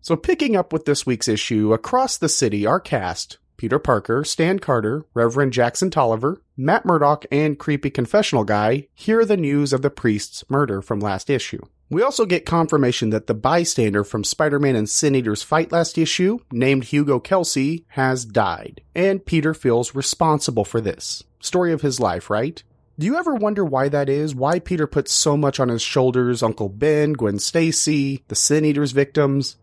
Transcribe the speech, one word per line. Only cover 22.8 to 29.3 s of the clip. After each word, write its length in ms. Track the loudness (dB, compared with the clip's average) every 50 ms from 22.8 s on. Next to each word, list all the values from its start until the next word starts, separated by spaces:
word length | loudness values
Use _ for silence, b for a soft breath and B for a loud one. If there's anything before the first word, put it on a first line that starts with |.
| _ _ _ -4
Do 60 | -2
you 140 | -2 0 0
ever 160 | 0 -2 -2
wonder 280 | 0 0 -2 0 0 -2
why 280 | 0 0 0 0 2
that 180 | 0 0 0 0
is? 260 | 0 0 -2 -4 -2
Why 240 | -2 0 0 0 -2
Peter 280 | -2 -4 -2 -2 -2
puts 260 | 0 0 -2 -2 0 0
so 240 | 0 2 2 2
much 240 | 2 2 0 0 0
on 80 | 0 0
his 140 | 0 -2 -4
shoulders, 600 | -2 0 2 2 2 2 2 2 2 0 0 0
Uncle 280 | -2 -2 -2 -6 -6
Ben, 420 | -4 -2 0 2 2 2 2 0 0
Gwen 260 | 0 0 0 0 -2
Stacy, 840 | -4 -2 0 0 2 2 0 0 0 0 0 0 0 -2 -4 -6 _ _
the 60 | -4
Sin 300 | -2 0 2 2 2 4
Eater's 280 | 2 2 2 0 0 2
victims? 640 | 0 0 2 2 2 2 2